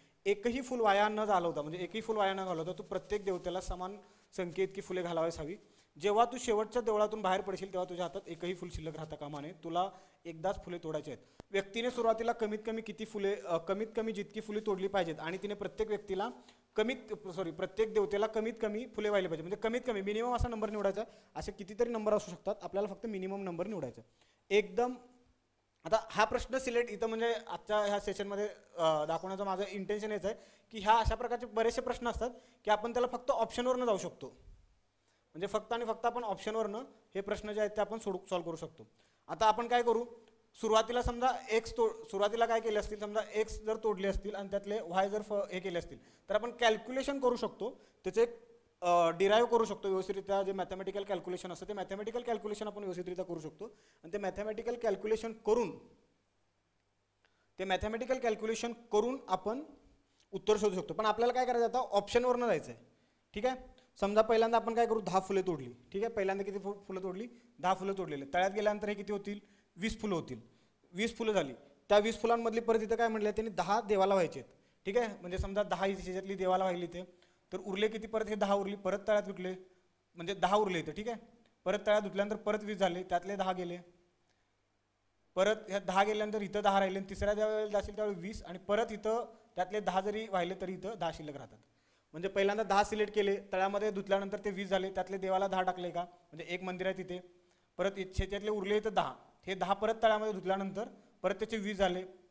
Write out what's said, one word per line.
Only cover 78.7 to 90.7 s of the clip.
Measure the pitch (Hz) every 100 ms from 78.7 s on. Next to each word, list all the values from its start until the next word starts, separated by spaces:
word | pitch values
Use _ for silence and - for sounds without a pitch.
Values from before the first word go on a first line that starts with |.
| 202
परत | 185 196 202
तळ्यात | 208 202
विकले, | 170 180 185 - _ _ _ _
म्हणजे | 170 170
दहा | 196 175 208
उरले | 214 175
इथं, | 156
ठीक | 151 220
आहे. | 220 - - _ _
परत | - 202 208
तळ्यात | 208
धुतल्यानंतर | 202 190 202 214
परत | 214 214
वीस | 208 202
झाले, | 190 175
त्यातले | 185 175 185 202
दहा | 185
गेले, | 180 175 175 175 _ _ _ _ _ _ _ _ _ _ _ _ _ _
परत | - 196 214 -
ह्या | 196
दहा | 190 190
गेल्यानंतर | 208 214 208 214
इथं | 196 208
दहा | 202 196
राहिले, | 190 190
आणि | 190
तिसऱ्या | 196 208
ज्या | 208 214
वेळेला | 214 214
जाशील | 202 196 208
त्यावेळी | 214 190
वीस, | 185 220
आणि | - 180
परत | - 208 226
इथं | 208 214 226 233 - _ -
त्यातले | 185 208
दहा | 185 180
जरी | 196 208 220
वाहिले | 190 175 185
तरी | 185